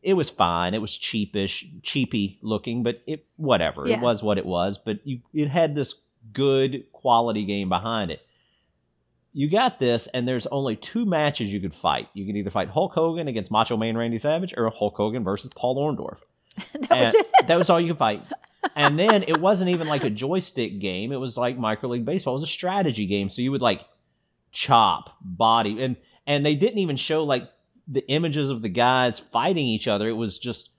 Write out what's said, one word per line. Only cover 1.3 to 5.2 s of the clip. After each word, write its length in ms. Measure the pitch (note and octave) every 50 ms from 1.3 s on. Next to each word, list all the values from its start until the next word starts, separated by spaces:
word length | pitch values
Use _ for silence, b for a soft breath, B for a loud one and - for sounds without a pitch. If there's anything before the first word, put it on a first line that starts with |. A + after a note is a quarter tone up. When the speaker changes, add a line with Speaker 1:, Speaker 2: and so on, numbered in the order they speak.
| - G#2+ G2 F#2+ - - - - - -
Speaker 1:
cheapy 560 | - - - C#3+ B2+ A#2 - A2+ G2+ G2 F#2+ _
looking, 420 | - G#2+ A2 G2+ - B2 A#2 B2 A#2
but 180 | A#2 A#2 - _ -
it, 180 | D#3 D3 _ _ _ -
whatever. 480 | D#3 C#3 B2 G2 E2+ D#2 - - C#2
It 60 | C#2
Speaker 2:
Yeah. 100 | A2 A2
Speaker 1:
was 200 | B2 A#2+ A#2 G2+
what 160 | A2 G#2+ G#2 F#2+
it 80 | -
was, 320 | F2 F#2 F2 F2+ G2 G2+ -
but 280 | _ A2 G#2+ G#2 _ C#3+
you, 140 | C3 A#2+